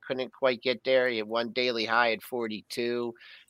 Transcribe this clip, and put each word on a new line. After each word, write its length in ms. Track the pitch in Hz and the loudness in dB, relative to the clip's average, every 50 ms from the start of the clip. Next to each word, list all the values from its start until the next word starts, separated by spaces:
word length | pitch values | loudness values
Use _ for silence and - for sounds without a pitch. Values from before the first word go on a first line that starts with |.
| - | -8
Couldn't 280 | - 135 127 131 113 - | -6 -4 -4 -4 -6 -4
quite 280 | - 135 131 127 110 | 0 2 2 2 2
get 220 | - 131 123 113 - | 0 -2 -2 0 2
there. 240 | 131 131 131 127 127 | 2 4 4 4 2
You 120 | 120 110 | 0 -2
had 80 | 107 107 | -2 -2
one 240 | 113 117 120 117 | -2 -2 -2 -2
daily 340 | 107 127 123 127 120 117 110 | 0 0 0 0 0 0 0
high 260 | 110 113 117 120 117 | 2 4 4 4 4
at 100 | 110 98 | 2 -2
forty-two, 920 | - - - 120 117 110 107 101 - - - 123 120 120 120 120 120 120 117 - - - - - - | -4 -6 -6 -4 -4 -4 -6 -8 -10 -10 -6 -4 -2 -2 -2 -2 -4 -6 -8 -10 -16 -20 -20 -20 -20